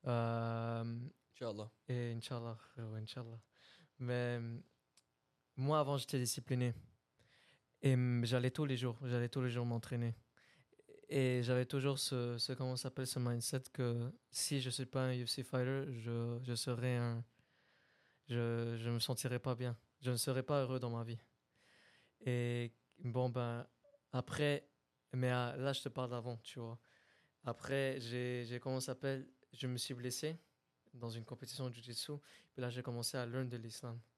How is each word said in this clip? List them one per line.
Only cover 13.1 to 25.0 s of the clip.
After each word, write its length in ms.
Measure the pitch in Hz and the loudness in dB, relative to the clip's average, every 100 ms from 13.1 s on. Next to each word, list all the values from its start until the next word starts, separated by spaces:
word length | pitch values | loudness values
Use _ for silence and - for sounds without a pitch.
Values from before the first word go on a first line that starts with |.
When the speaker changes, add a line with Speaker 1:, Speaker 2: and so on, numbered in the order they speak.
| - | 0
Speaker 1:
mindset 460 | 123 120 113 131 127 | 2 2 0 -2 -4
que 360 | - 123 120 120 - _ | 0 2 2 -2 -6 _
si 320 | - - 139 | -2 0 2
je 80 | 127 | 0
suis 160 | 120 127 | -2 -2
pas 160 | 135 | 2
un 120 | 127 | 2
U 120 | 127 117 | 2 0
F 20 | |
C 140 | - | -2
fighter, 420 | 120 127 127 135 135 | 0 2 2 2 -2
je, 460 | 120 113 117 117 120 | -4 -2 0 0 -2
je 120 | 127 | -2
serais 420 | 117 - 120 123 123 | -2 0 0 2 2
un, 260 | 120 117 117 _ _ _ _ _ _ _ _ _ - | 2 0 -4 _ _ _ _ _ _ _ _ _ -4
je, 500 | 120 117 117 117 117 | 0 2 2 0 0
je 120 | 113 | 0
me 80 | 117 | 0
sentirais 400 | - 127 131 123 | 0 0 0 0
pas 160 | 135 | 0
bien. 220 | 123 127 117 _ _ | 0 0 -2 _ _
Je 100 | 127 | 0
ne 60 | 120 | 0
serais 260 | - 131 | 2 2
pas 200 | 131 147 | 4 2
heureux 180 | 127 131 | 4 0
dans 100 | 127 | 0
ma 140 | 117 | -2
vie. 140 | 113 113 - _ _ _ _ - - - _ _ | -4 -6 -10 _ _ _ _ -20 -20 -20 _ _
Et 480 | - 123 120 120 117 - _ _ | -2 0 2 0 -2 -6 _ _
bon, 280 | 123 120 127 | -2 2 2
ben, 380 | 120 120 117 131 _ - - _ | 2 0 -2 -6 _ -20 -20 _
après, 540 | 127 - - 147 143 - _ _ _ | -4 -2 2 2 2 -2 _ _ _